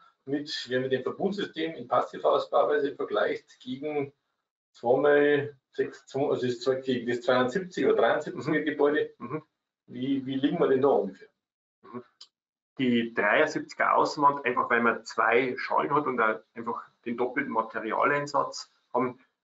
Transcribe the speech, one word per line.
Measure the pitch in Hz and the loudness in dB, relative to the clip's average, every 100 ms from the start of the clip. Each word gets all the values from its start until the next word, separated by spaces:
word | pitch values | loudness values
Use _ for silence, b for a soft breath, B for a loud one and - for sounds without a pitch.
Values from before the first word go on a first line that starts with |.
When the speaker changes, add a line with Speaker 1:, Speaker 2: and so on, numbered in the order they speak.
| b b - | b b -6
Speaker 1:
mit, | 147 147 - - | -6 -4 -10 -4
wenn | 127 | -2
man | 131 | 0
den | 127 | -2
Verbundsystem | 135 - 196 - - - 160 | -2 -4 -4 -2 -6 -6 -6
in | 147 120 | -6 -2
Passivausbauweise | 127 - - - 147 - 147 143 147 139 - | -2 -2 -2 2 2 2 2 2 2 0 -4
vergleicht | 104 104 - - _ - | -4 -2 0 -2 _ -20
gegen | 127 135 151 147 - _ _ _ _ _ _ | -12 -8 -6 -4 -6 _ _ _ _ _ _
zweimal | _ 117 139 147 147 147 147 131 - _ | _ 0 2 6 6 6 4 0 -10 _
sechs, | - 131 - _ | -4 -4 -6 _
zwei, | 135 139 | -2 0
also | 123 123 | 0 -2
das, | 120 | -2
zwei, | 135 131 131 117 113 | 0 -2 0 -2 0
das | 120 | -4
zweiundsiebzig | - 127 123 196 180 - - | 2 2 2 -2 -6 -2 2
oder | - | 4
dreiundsiebziger | - - - - 127 156 | 4 2 -2 -8 -2 -2
Speaker 2:
Mhm. | 151 | -2
Speaker 1:
Gebäude, | 139 147 151 151 - | 0 2 2 -2 -6
Speaker 2:
Mhm. | 120 156 - _ _ _ _ | -10 -10 -12 _ _ _ _
Speaker 1:
wie, | 123 131 135 123 | -8 -4 -4 -4
wie | 135 | -2
liegen | 143 170 | -2 2
wir | 135 | 2
denn | 131 | 4
da | 139 | 4
ungefähr? | 123 - - - _ _ _ _ _ | 4 0 -6 -20 _ _ _ _ _
Speaker 2:
Mhm. | - 123 - _ - _ _ _ _ - | -16 -16 -16 _ -20 _ _ _ _ -2
Die | 127 120 117 | 2 2 0
dreiundsiebziger | 113 104 120 151 127 98 - 101 98 | 0 2 4 2 0 -8 -2 2 2
Außenwand, | 147 - 143 143 123 | 2 4 2 2 -2
einfach | 127 120 | -2 2
weil | 117 | 2
man | 117 110 - | 2 0 -4
zwei | - 110 120 127 123 | 0 2 4 2 -2
Schalen | - - - | -2 0 2
hat | 147 139 | 0 0
und | 123 | 0
da | 110 110 - 117 | 0 0 -8 -12
einfach | 117 113 - _ 117 | -8 -8 -10 _ -8
den | 117 | -4
doppelten | 123 139 120 | -2 -2 -4
Materialeinsatz | 113 113 110 107 98 123 143 143 139 - - - _ _ | -2 -4 -4 -4 0 2 0 0 -2 -4 -6 -16 _ _
haben, | 123 127 123 b b | -2 -2 -4 b b